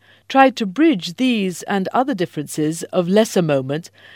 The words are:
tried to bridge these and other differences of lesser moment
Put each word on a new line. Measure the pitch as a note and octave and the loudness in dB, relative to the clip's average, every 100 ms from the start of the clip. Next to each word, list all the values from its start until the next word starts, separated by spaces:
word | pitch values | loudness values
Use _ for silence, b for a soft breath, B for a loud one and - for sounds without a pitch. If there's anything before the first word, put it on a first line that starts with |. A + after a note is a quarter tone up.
| b b - | b b 0
tried | C4+ C4+ - | 4 4 2
to | G3+ | -4
bridge | F3+ E4 G3+ F3 E3+ | 2 2 2 -4 -4
these | B3+ A3+ F#3+ E3 | 0 0 -2 -6
and | - G3 F#3 | -4 -4 0
other | - C4 | 0 0
differences | G#3 E3+ - C#3+ - D3+ E3 - | -2 -4 -6 -8 -4 -4 -4 -4
of | F3+ F3 | -2 2
lesser | G3+ A3 G3 | 2 2 2
moment | D#3+ C#3 C3 D3+ - b b | 2 0 -2 -6 -8 b b